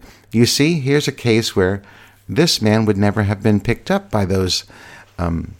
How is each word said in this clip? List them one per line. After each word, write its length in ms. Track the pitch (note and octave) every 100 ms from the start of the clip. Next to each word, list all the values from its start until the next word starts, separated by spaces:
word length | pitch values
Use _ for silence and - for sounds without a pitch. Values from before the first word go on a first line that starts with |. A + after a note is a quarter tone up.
| - - _
"You 120 | A2
see, 360 | A#2+ - C#3+ E3+
here's 280 | C3 D3 C#3+
a 40 |
case 440 | - A#2+ A2+ A2 -
where 260 | F#2 G2 - - - _ -
this 320 | G2+ E3 -
man 240 | G#2+ G#2+
would 140 | G#2+ G2+
never 240 | G#2 G2+
have 200 | G2+ G#2
been 180 | A2 G#2
picked 300 | - A#2 -
up 200 | G3 G3
by 160 | G#2+ F#2
those, 380 | F#2+ F#2 - - - - - - -
um, 360 | F2 E2 E2 -